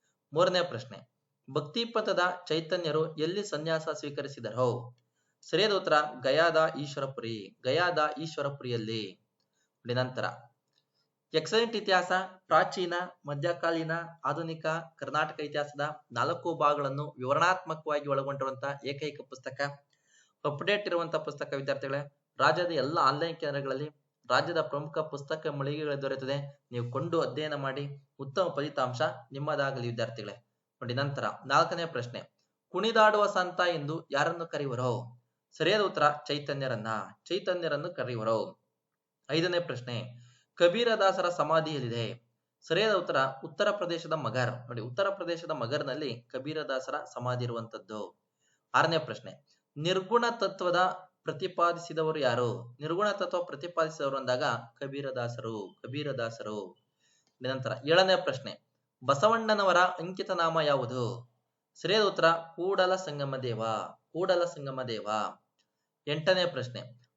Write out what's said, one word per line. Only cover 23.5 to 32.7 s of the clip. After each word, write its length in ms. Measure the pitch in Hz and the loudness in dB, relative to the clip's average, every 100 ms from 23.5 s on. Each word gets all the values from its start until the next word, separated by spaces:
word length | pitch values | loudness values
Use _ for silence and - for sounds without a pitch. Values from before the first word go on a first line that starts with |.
| 139 135 135 151 - _ _ - | -2 -2 -4 -6 -10 _ _ 0
ರಾಜ್ಯದ 300 | 127 165 165 | 2 2 0
ಪ್ರಮುಖ 380 | 147 143 151 160 | 0 -2 -4 -4
ಪುಸ್ತಕ 480 | - 143 143 156 156 | -4 -6 -6 -4 -4
ಮಳಿಗೆಗಳು 560 | 143 139 147 151 139 | -4 -4 -2 -2 -2
ದೊರೆಯುತ್ತದೆ. 640 | 135 135 135 143 143 - - | -2 -4 -4 -4 -4 -12 -10
ನೀವು 200 | 120 120 | -6 -4
ಕೊಂಡು 300 | - 170 165 | -2 0 0
ಅಧ್ಯಯನ 340 | 143 143 151 | 0 -2 -4
ಮಾಡಿ, 560 | 147 135 131 143 143 _ - | -2 -4 -4 -6 -10 _ -14
ಉತ್ತಮ 300 | 139 170 180 143 | -6 0 0 0
ಫಲಿತಾಂಶ 440 | 147 143 127 123 156 - - | -4 0 -2 0 -2 -2 -12
ನಿಮ್ಮದಾಗಲಿ 560 | 139 151 143 139 127 120 | -6 -2 0 0 -2 -4
ವಿದ್ಯಾರ್ಥಿಗಳೇ. 440 | 117 113 - 101 98 _ _ _ - | -2 -4 -4 -12 -12 _ _ _ -12
ನೋಡಿ 120 | 120 | -4
ನಂತರ 300 | 123 143 143 110 - 131 | -2 -2 -2 -4 -4 2
ನಾಲ್ಕನೇ 400 | 143 165 170 170 | 4 4 0 -4
ಪ್ರಶ್ನೆ, 440 | 127 120 117 - _ _ _ | -4 -6 -10 -14 _ _ _
ಕುಣಿದಾಡುವ 580 | _ | _